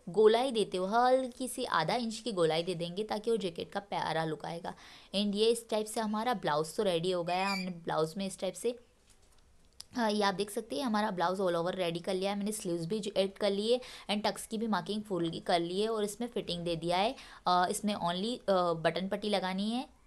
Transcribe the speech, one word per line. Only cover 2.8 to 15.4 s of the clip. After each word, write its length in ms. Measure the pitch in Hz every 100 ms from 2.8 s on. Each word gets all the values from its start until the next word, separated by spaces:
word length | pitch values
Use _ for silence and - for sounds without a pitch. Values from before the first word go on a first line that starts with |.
| 175 180
ताकि 260 | 214 220 233
वो 60 | 226
जैकेट 360 | 190 170 175
का 80 | 202
प्यारा 440 | - 175 165 160
लुक 220 | 160 151 165
आएगा। 280 | 170 180 - - - -
And 200 | 190 208
ये 120 | 202 220
इस 240 | 233 -
टाइप 160 | 214 214
से 140 | 233
हमारा 340 | 214 214 240
ब्लाउज 420 | 220 170 147 160 -
तो 60 |
रेडी 280 | 202 170 185
हो 140 | 180
गया 120 | 170 180
है, 160 | 196
हमने 180 | 196 185
ब्लाउज 440 | 170 165 156 160 196
में 100 | 190
इस 120 | -
टाइप 160 | 185
से, 240 | - - - - _ _ - - - - - - - -
हाँ, 160 | 247 220
ये 120 | 208
आप 120 | 196
देख 160 | 190 202
सकते 260 | 240 220 277
हैं 80 |
हमारा 260 | 262 214 214
ब्लाउज 280 | 180 175 190
all 160 | 185
over 200 | 170 170
रेडी 240 | 185 175 170
कर 160 | 185
लिया 160 | 185 196
है, 80 | 202
मैंने 140 | 202
स्लीव्स 340 | 214 175 170 165
भी 260 | 214 196 -
ऐड 220 | 196 -
कर 120 | 208
लिए 300 | 202 220 247 - - -
and 140 | 208
टक्स 220 | 214 - -
की 120 | 220
भी 80 | 226
मार्किंग 360 | 185 170 214
फुल 380 | 208 180 165 165